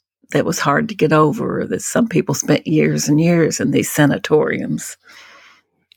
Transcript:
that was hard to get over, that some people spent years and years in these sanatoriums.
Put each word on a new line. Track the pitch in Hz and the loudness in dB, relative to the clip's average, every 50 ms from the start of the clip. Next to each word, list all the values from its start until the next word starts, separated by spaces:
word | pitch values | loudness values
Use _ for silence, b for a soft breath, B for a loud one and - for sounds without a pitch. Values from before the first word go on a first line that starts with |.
| _ _ _ _ _ _ | _ _ _ _ _ _
that | - 143 - | -2 -2 -2
was | - 165 - | -2 -4 -2
hard | - 147 143 151 156 - | -2 0 0 0 -2 -4
to | - | -2
get | - 160 156 156 | -2 0 2 4
over, | 156 156 151 - 233 - - - - - | 4 4 2 0 -2 -4 -4 -4 -4 -4
that | - - - | -4 -6 -6
some | - - - - 240 | -6 -4 -2 -2 0
people | 226 175 156 - - 143 | 0 0 -2 -2 -2 -4
spent | - - - - - - | -4 0 0 0 0 0
years | 170 160 156 151 156 151 147 - | 0 2 2 2 2 0 0 0
and | - 147 151 | 2 2 2
years | 165 170 175 170 160 131 - - | 4 4 4 2 2 0 0 -2
in | - 113 | -2 0
these | - 131 - - | 0 0 -2 -2
sanatoriums. | - - 147 139 151 - - - 156 151 - - - - - - 151 - - - - - B B B B B B B B B B B B B B _ _ _ _ _ | 0 2 2 2 2 0 0 2 2 2 2 2 -2 -4 -4 -6 -6 -6 -8 -12 -16 -18 B B B B B B B B B B B B B B _ _ _ _ _